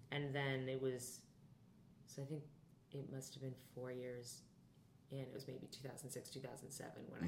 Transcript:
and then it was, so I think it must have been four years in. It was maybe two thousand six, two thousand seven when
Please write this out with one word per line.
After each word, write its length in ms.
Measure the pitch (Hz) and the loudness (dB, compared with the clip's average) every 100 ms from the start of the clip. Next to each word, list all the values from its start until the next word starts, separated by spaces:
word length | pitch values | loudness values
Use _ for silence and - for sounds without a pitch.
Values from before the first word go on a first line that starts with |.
| - | 0
and 220 | 143 143 | 2 6
then 340 | 139 135 131 131 | 6 8 6 6
it 140 | 131 | 6
was, 380 | 131 127 - - - - - - - - - - - | 6 4 0 -6 -10 -18 -18 -18 -18 -18 -18 -18 -8
so 160 | - | -4
I 20 | 135 | -2
think 160 | 151 147 - - - - | -2 -4 -12 -18 -20 -8
it 200 | 139 - | -6 -2
must 200 | 135 131 139 | -2 -4 -2
have 80 | |
been 100 | 131 127 - 123 | -2 -2 -6 -4
four 160 | 127 | -2
years 500 | 127 123 123 120 - - - - - - - - | 0 0 -2 -4 -8 -12 -18 -20 -20 -20 -20 -4
in. 80 | 135 | 0
It 120 | 131 | 0
was 140 | - - | -2 -2
maybe 200 | 131 - | -4 -4
two 200 | - 135 | -4 -4
thousand 220 | - 127 | -4 -2
six, 200 | 123 - | -2 -2
two 80 | 135 | -4
thousand 320 | 131 120 - | -4 -4 -6
seven 320 | - - - - | -4 -4 -6 -6
when 120 | - | 4